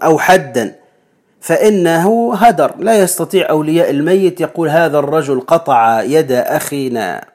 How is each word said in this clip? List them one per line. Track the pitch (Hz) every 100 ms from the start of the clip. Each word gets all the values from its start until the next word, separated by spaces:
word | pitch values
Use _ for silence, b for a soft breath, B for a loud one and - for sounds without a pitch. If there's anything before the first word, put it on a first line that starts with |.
أو | 156 156
حداً، | - 185 139 117 107 - _ _ _ _ _ _
فإنه | - 165 214 202 170 165 185 233 233 202
هدر، | 233 170 - -
لا | 208 220
يستطيع | 180 - 160 190 160
أولياء | 156 151 165 170
الميت | 143 156 190 185 160
يقول: | 160 - 160
"هذا | 160 165 147
الرجل | 143 160 139 131
قطع | 127 165 156 123 113 113
يد | 120 156 143
أخينا | 123 - 147 - 143 131 120 95 67 -